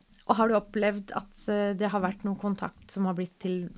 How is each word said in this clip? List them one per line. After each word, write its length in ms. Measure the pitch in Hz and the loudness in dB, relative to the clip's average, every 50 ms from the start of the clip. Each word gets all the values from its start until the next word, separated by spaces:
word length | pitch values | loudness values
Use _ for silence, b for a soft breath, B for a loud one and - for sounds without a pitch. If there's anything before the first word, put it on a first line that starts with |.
| _ _ - - - - | _ _ -20 -4 0 2
Og 80 | 233 202 | 4 4
har 100 | 226 226 | 4 4
du 60 | 226 | 4
opplevd 560 | 208 208 - - 214 208 208 202 208 196 - - | 2 0 0 -2 0 2 2 2 0 -4 -6 -6
at, 360 | - 202 - - - - - | -6 -6 -8 -10 -10 -4 -2
eh, 240 | 208 208 202 202 202 | 0 2 2 0 0
det 160 | 180 208 202 | 0 0 0
har 80 | 196 208 | 0 0
vært 220 | 185 180 196 - - | 0 0 -2 -2 -4
noen 140 | 208 196 196 | -4 -4 -2
kontakt 500 | - 202 196 196 - 185 - - - - | -2 -2 -2 -2 -4 -6 -8 -10 -16 -10
som 120 | - 196 196 | -4 -2 0
har 80 | 185 185 | 0 0
blitt 240 | 170 185 175 - - | -2 -4 -6 -6 -6
til 300 | - 185 180 180 175 175 - | -4 -2 -2 -2 -4 -6 -10